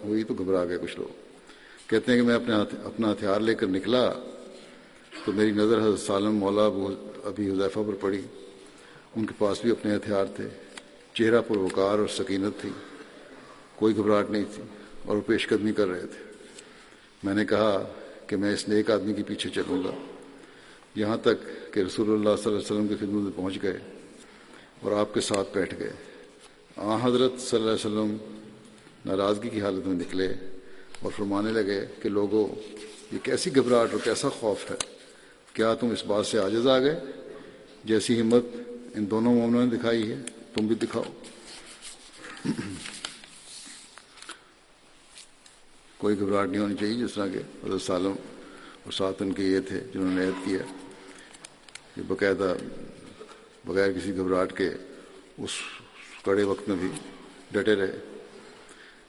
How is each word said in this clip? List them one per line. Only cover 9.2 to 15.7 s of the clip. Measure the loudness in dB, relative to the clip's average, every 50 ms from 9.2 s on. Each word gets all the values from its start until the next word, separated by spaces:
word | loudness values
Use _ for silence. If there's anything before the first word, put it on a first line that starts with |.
| -4
کے | -4 -2 0
پاس | 0 2 2 2
بھی | 2 0
اپنے | 0 2 2 0 0
ہتھیار | 0 0 0 0 0 0 0 -2
تھے، | -8 -10 -10 -10 -14 -18 -18 -18 -20 -20 -20 -20 -20 -20 -8 0
چہرہ | 2 4 6 6 4 4 4
پر | 0
وقار | 0 0 0 2 2 2 4 4 2
اور | 2 0
سکینت | -2 -4 -2 -2 0 0 0 -2 -2 -4
تھی، | -8 -10 -10 -10 -14 -18 -18 -18 -20 -20 -20 -20 -20 -20 -20 -20 -20 -20 -20 -20 -20 -14 -4
کوئی | 2 2 2 4
گھبراہٹ | 4 4 4 4 4 4 2
نہیں | 0 -2 -2 -2 -6
تھی | -12 -14 -14 -16 -18 -18 -18 -16 -12 -4
اور | -2 -2
وہ | -2 2
پیش | 2 0 2 2 2
قدمی | 2 2 2 0